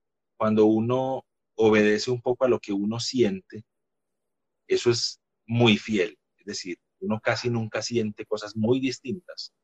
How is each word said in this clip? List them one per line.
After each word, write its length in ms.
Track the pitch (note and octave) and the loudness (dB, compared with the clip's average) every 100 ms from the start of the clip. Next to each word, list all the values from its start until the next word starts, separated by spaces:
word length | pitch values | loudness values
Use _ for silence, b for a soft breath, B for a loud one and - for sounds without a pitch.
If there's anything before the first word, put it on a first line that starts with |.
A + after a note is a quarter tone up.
| _ _ _ - | _ _ _ -4
Cuando 300 | A2 G#2+ G#2+ | 0 4 4
uno 580 | A2 A2+ B2+ C3 C3 - _ _ | 4 0 -2 -2 -6 -10 _ _
obedece 560 | - A2 G#2+ G#2 G#2+ B2+ | 2 4 6 4 2 0
un 100 | B2 | -4
poco 240 | B2+ B2 | -2 0
a 40 | C3 | 2
lo 100 | A2+ | 0
que 140 | - | -2
uno 260 | G2 G2+ A#2 | -4 -2 -4
siente, 640 | - B2+ G#2+ F#2+ - - - _ _ _ _ _ _ _ _ _ - | -2 0 0 0 -10 -18 -18 _ _ _ _ _ _ _ _ _ -4
eso 240 | - B2 | 0 2
es 300 | A#2 - - _ _ - | 0 -2 -8 _ _ -4
muy 300 | A#2 A#2+ G2+ | 2 4 4
fiel. 400 | - G#2 F2 - _ _ | 0 -2 -2 -6 _ _
Es 80 | G2 | -12
decir, 320 | G#2 F#2+ F2 _ _ | -10 -10 -12 _ _
uno 200 | F#2+ A2 | -6 -4
casi 280 | - A2 B2 | -2 -2 -2
nunca 320 | A#2 A2 A2+ | -2 -4 -6
siente 420 | G#2+ A#2 G#2+ G#2 A2 | -4 -2 -2 -6 -8
cosas 300 | G#2+ G#2 A2 | -8 -6 -2
muy 240 | A2 C3+ | 0 2
distintas, 720 | C3 B2 - G#2 - - - _ | 0 -6 -8 -10 -12 -16 -18 _